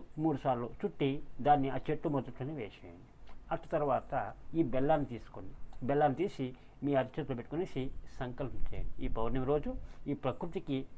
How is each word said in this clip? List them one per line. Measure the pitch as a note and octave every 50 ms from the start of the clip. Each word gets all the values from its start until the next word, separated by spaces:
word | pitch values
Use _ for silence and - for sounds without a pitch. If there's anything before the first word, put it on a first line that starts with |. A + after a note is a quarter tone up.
| - - - D3+ D#3
మూడు | D#3+ C#3+ C3 -
సార్లు | C#3 B2+ A#2 A#2+ A#2 - -
చుట్టి | - G3 - - D3 C3+ C#3 C#3+ - - - - B2
దాన్ని | C#3+ D3 C#3+ C3+ - C3
ఆ | B2+ -
చెట్టు | - D#3 D3+ - E3 C#3+
మొదట్లోనే | C3 - B2+ - - B2+ C#3+ D#3+ C#3
వేసేయండి. | G#2+ - - - - F2 E2+ F2+ - - - - - - - - - - E3
అటు | E3 - - F3
తర్వాత | D3+ D3 C#3 A#2+ A2+ - - C#3+ B2 G2+ G#2+ - - - - D3+ E3
ఈ | D#3 A#2+ B2+
బెల్లాన్ని | C3 C3+ D3+ D#3+ D3 C#3 - A#2+
తీసుకోండి. | G#2+ - - - G#2+ G2 G2+ - - - - - - B2 A#2+
బెల్లాన్ని | C#3 D3 D3+ C#3+ B2+ C#3 F#3
తీసి | G3+ - - C3 B2+ C3+ - - - - - C3+
మీ | C#3+ C#3+ C3 B2+
అరచేతిలో | B2 - D#3+ C#3+ C#3 C3 A#2
పెట్టుకొనేసి | A2+ - C#3+ E3 F#3+ - - C3+ C3 C3 - - - - - -
సంకల్పం | C3 B2 B2+ - C3+ B2 - - - - -
చేయండి. | - - - - - C3
ఈ | B2 -
పౌర్ణమి | A2+ A2+ A#2 A#2+ C3 C3 C3+ D3
రోజు | D3 C#3+ B3 C4 - - - - - - C#3+
ఈ | C#3+ - -
ప్రకృతికి | B2+ A#2+ - F#3 E3 - - - D3 C3+ C3 C3+ - -